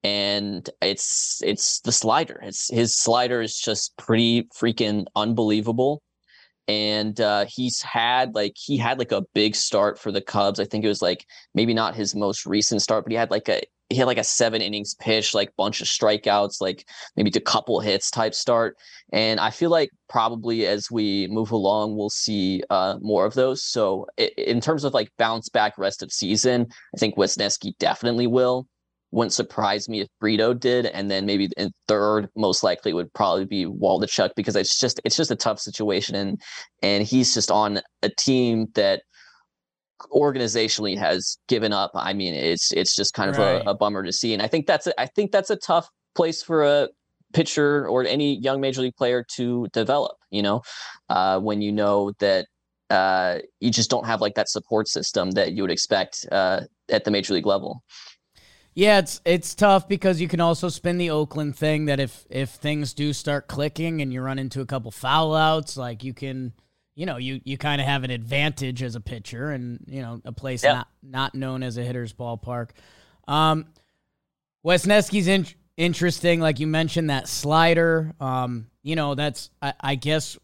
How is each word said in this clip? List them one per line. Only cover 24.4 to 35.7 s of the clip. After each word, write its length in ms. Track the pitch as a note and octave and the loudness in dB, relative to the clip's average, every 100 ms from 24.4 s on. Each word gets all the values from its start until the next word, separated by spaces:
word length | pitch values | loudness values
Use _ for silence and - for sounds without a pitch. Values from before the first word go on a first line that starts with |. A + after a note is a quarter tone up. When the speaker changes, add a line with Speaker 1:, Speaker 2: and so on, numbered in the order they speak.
| - A#2 | -2 0
Speaker 1:
terms 220 | B2+ D#3+ | 0 0
of, 100 | C#3 | 0
like, 160 | A#2+ G#2+ _ | -2 -4 _
bounce 320 | A2+ A2+ - | -2 -2 -2
back 260 | A#2+ G#2+ - | 0 0 0
rest 260 | G2 - | -4 -4
of 100 | - | -8
season, 540 | - F#2+ G#2+ B2+ B2 A#2 - - | -6 -2 2 2 2 0 -4 -18
I 40 | - | -2
think 180 | A2 G2+ | -2 2
Wesneski 560 | F#2+ - G2+ - G2+ - | 0 2 -2 -2 -6 -2
definitely 480 | - - A#2+ A#2 A#2+ | -2 0 -2 0 2
will. 400 | B2 B2+ B2+ B2+ _ _ _ _ | 4 2 0 -4 _ _ _ _
Wouldn't 220 | - A#2 | -2 0
surprise 560 | - - - G#2 G#2 - | 0 -4 -2 0 -2 -4
me 120 | A2 | -6
if 80 | G2+ _ | -6 _
Brito 360 | G#2+ A2 A2 | 0 4 4
did, 320 | B2 B2+ B2 A#2+ | 2 2 2 0
and 220 | - G2+ | -2 -2
then 160 | G2 | -2
maybe 240 | G2 G2+ G2 - | 0 0 0 -2
in 140 | G2 - - | -6 -6 -2
third, 420 | G#2 G#2 G#2+ G2+ | 2 4 2 -2
most 300 | - G#2 F#2 | 0 0 2
likely 280 | G2 F2 G#2+ | 0 0 -2
would 200 | E2 F2+ | -2 -4
probably 320 | - G2+ F2+ | 0 2 2
be 200 | G2 G2+ | 0 -2
Waldichuk, 640 | F2 G2 G2 - - - F#2 | -4 0 2 2 0 0 0
because 220 | - G#2+ G2+ | 0 0 0
it's 240 | G2 - | 0 0
just, 200 | B2+ - | 0 0
it's 120 | A2+ - | -2 0
just 140 | D#3 | 0
a 60 | A#2 | 0
tough 240 | A#2 G#2 | -2 -2
situation, 560 | - | -8